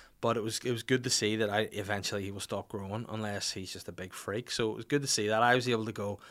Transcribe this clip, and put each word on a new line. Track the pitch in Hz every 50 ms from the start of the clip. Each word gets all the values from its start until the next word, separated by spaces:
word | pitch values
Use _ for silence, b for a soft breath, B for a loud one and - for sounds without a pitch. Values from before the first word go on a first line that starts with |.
| B B B _
But | - 117 117
it | 117 104
was, | 113 110 - -
it | 127
was | 123 110 -
good | - 131 127 123
to | 127
see | - - - 107 107
that | 110 110 104
I, | 101 107 110 107 -
eventually | 104 101 98 104 101 95 - 110 101 98
he | 98
will | 98 104
stop | - - 110 98 98 -
growing | - 104 98 98 101 113 117 -
unless | 107 110 110 104 101 101 - - -
he's | 104 95 90 -
just | 92 - -
a | 87
big | 85 92 92 -
freak. | - - - 98 117 120 -
So | - - 120 110
it | 107
was | - 117
good | - 143 147 139
to | 135
see | - 117 104 104
that. | 107 110 120
I | 120 123
was | 127 117 123
able | 120 110 110
to | 113 104
go, | - 101 101 101 B B B